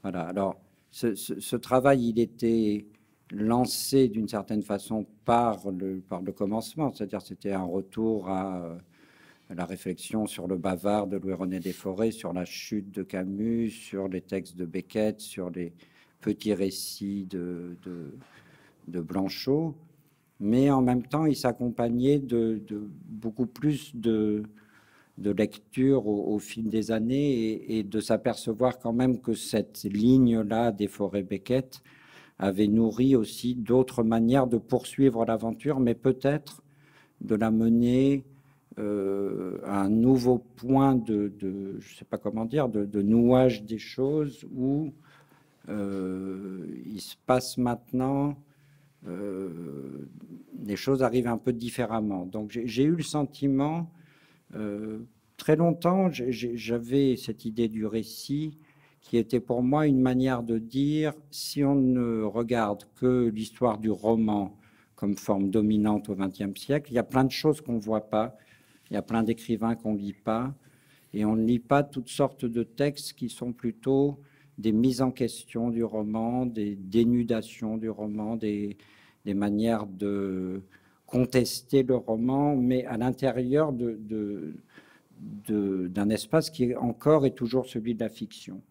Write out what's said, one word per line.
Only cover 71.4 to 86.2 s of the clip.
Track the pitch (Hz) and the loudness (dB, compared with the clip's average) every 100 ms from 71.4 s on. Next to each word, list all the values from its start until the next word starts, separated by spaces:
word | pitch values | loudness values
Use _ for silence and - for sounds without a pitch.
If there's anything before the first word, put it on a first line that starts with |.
lit | 110 120 | 2 2
pas | - 143 | 4 2
toutes | 143 135 120 | 2 -6 -8
sortes | - 139 - | 0 0 0
de | 123 117 | -4 -2
textes | 113 - 143 143 - | -4 -2 -2 -2 -14
qui | - 117 | -10 -10
sont | - 123 | -8 -10
plutôt | 113 117 110 131 135 143 143 - _ _ - | -6 -6 -4 0 2 2 -2 -18 _ _ -4
des | 107 | 0
mises | 107 127 123 | 4 2 2
en | 131 | 0
question | - 117 - - 117 120 | 0 -4 -4 -10 -4 -2
du | 113 | -2
roman, | 113 107 107 110 113 123 | -2 -2 -4 -2 -2 -2
des | 127 110 104 | -2 -4 -4
dénudations | 98 95 110 117 123 117 113 - - 113 110 | -6 0 4 4 4 2 -2 -4 -8 -6 -4
du | 110 | -6
roman, | 101 107 104 107 | -6 -6 -6 -6
des, | 113 107 104 104 101 - - _ _ | -4 -2 -2 -4 -8 -20 -20 _ _
des | 104 | -4
manières | 98 104 104 113 113 104 | -2 0 2 2 0 -4
de | 92 101 101 98 92 92 95 95 _ _ _ | -4 -2 -2 -2 -2 -4 -8 -12 _ _ _
contester | - 123 123 127 117 - - 139 | -4 0 2 2 2 -4 2 2
le | 127 | 4
roman, | 123 117 113 123 135 147 139 | 0 0 0 2 2 2 2
mais | 123 127 | 2 2
à | 120 117 | 0 -2
l'intérieur | 123 120 135 120 123 143 156 | -2 0 0 0 2 2 2
de, | 123 120 107 | 0 -4 -4
de, | 107 110 104 101 78 - _ - - _ _ - - 104 104 | -6 -4 -4 -6 -8 -12 _ -20 -20 _ _ -18 -14 -12 -2
de, | 107 98 95 90 | 0 2 0 -2
d'un | 95 104 | 0 0
espace | 107 | 0